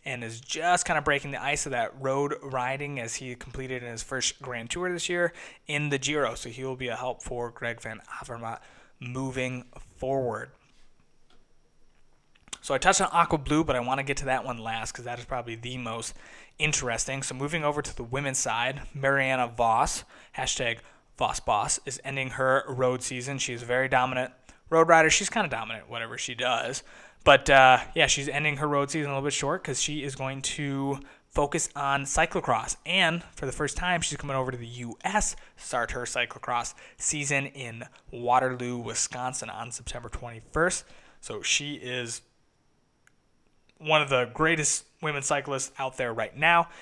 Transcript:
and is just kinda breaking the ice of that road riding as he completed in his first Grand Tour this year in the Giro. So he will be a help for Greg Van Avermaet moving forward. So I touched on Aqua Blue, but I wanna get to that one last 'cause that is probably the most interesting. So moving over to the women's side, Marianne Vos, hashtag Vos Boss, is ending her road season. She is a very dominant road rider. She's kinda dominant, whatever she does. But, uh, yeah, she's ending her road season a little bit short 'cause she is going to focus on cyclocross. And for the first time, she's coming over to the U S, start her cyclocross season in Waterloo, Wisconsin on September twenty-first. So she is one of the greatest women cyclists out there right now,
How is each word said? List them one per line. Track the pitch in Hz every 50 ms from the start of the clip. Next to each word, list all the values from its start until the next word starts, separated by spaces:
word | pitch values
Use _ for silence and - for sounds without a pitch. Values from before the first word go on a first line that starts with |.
| -
and | 143 131 120 120
is | 113 113 117
just | 127 - - 156 160 175 180 175 -
kinda | - 170 151
breaking | 143 156 143 143 - 143
the | 139 101 120
ice | 139 147 143 -
of | 147 131
that | 120 113 - - 135
road | 135 135 135 139 143 143 147 - -
riding | 139 131 127 123 127 135 139 147 143 143 131
as | 113 113 -
he | - 135 127 123
completed | - - 127 120 135 131 127 131 123 120
in | 120
his | 117 113 -
first | - 135 127 120 - - - -
Grand | 127 123 117 113 120
Tour | - 175 180 180 180
this | 170 - -
year | 175 175 175 165 - - - - - - _
in | - 147 147 151 147
the | 143
Giro. | 135 131 139 151 151 139 113 117
So | - - 123
he | 113 123 131
will | 131 131
be | 127 131 123
a | 113
help | 107 127 127 120 - -
for | - 127 120 120 117
Greg | 117 - 127 117 117 117
Van | - 113 110 104 - - - -
Avermaet | - 127 120 117 113 113 113 - - - - - - - _ -
moving | - 123 123 131 135 131 127 131 127 127 127 127 123 - - - - - -
forward. | - 135 131 135 139 131 120 107 107 123 131 - _ _ _ _ - - - - _ _ _ _ - - - - - - _ _ - _ _ _ _ - - _ - - - _ _ _ _ _ _ _ - - -
So | - - 139
I | 127
touched | - 180 190 -
on | 190 - -
Aqua | 170 170 - 165 156
Blue, | 131 131 151 156 160
but | 151 131
I | 123
wanna | 120 123 131 139 135
get | 139 139 -
to | 143
that | 135 131 127 110
one | 131 120 113
last | 110 113 113 113 110 - -
'cause | - 117
that | 123 123 120
is | 117
probably | - 139 123 113 117 113
the | 113 117 123 127 127
most | 120 113 113 117 113 - - - - - - - - - _ -
interesting. | 151 156 147 - 139 120 117 113 - - 135 135 139
So | - 135
moving | 127 139 147 170 165 151
over | 147 147 151
to | 139 - -
the | - 120
women's | 113 123 139 143 135 131 -
side, | - 127 110 117 120 131 139 139 - - -
Marianne | 139 135 135 139 139 135 131 131 127 123 117 113
Vos, | 113 117 113 113 117 143 - - - - - - - - - -
hashtag | - 131 127 - - 131 117 117 117 - - - _ _ _ _
Vos | - 135 - - -
Boss, | - - 113 104 113 147 - - -
is | 139 127 - -
ending | 139 139 139 135 127
her | 120 135 131 131 131 135 - -
road | 131 127 131 127 127 123 -
season. | - 131 123 120 139 139 127
She | - - 123
is | 113 113
a |
very | 117 123 127 131 131
dominant | 135 127 127 131 127 127 127 127 - _ _ - - - _ -
road | 165 160 165 165
rider. | 170 160 160 160
She's | 151 - 202 -
kinda | - 233 202 151
dominant, | 117 113 113 107 113 110 - -
whatever | 117 117 117 113 120 120
she | - - 123
does. | 113 127 123 120 117 123 120 135 - - - - - - - - - -
But, | - 143 135 139 -
uh, | 139 135 131 131 127 117 - - -
yeah, | 165 151
she's | 131 - 143 135 143
ending | 135 143 151 151 147 139
her | 151 147
road | 143 143 143 143
season | - 160 147 143
a | 139
little | 135 139
bit | 147 139
short | - 147 139 160 185 -
'cause | - 127 -
she | - - 147 151 135
is | 143 135
going | 135 135 135 135 139 135
to | - - - 147 139 139 139 139 139 139 139 139 - - - _ _
focus | - - 147 143 - 160 - - -
on | 147 139 139 139 139 139
cyclocross. | 139 - 151 - - - 180 - 143 120 110 113 - - - -
And | 151 175 190 180 160 165 170 - - -
for | - 147
the | 135 120
first | - 151 139 -
time, | - 180 180 180 165 -
she's | - 147 -
coming | - 143 135
over | 135 131 127
to | 123 120
the | 117
U | 117 120 123 123 117 - - -
S, | - 196 214 - - - - - - -
start | - - - - 123 117 - -
her | 123 123
cyclocross | 117 - 127 120 - - 120 - - 123 120 117 - - - - - -
season | - - - 160 151 143 139 147 135 139
in | 143 - 139 127 117 113 117 117 - - - _ -
Waterloo, | - 120 120 120 123 131 131 131 127 123 123 123 123 120
Wisconsin | 117 113 110 - - - - 123 123 131 135 - - 113
on | - 104 117 127
September | - - 123 - - 123 117 117
twenty-first. | - - 120 120 117 110 - - - 156 165 185 185 - - - - - - - - -
So | - - 113 104 -
she | - - - 143 147 147
is | 117 - 123 123 127 120 117 117 - - _ _ _ _ _ _ _ _ _ _ _ _ _ _ _ _ _ _ _ _ _ _ _ _ _ _ _ _ _ _ - 156
one | 151 156 151 147
of | 135
the | 139 123 123 113 117
greatest | 147 156 160 170 160 147 - - - - _ _ _ 165
women | 151 147 139 135
cyclists | - 147 139 135 143 139 131 135 - - -
out | 135 131 -
there | - 131 120 113
right | 113 113 104 -
now, | 135 156 165 170 170 165 - - -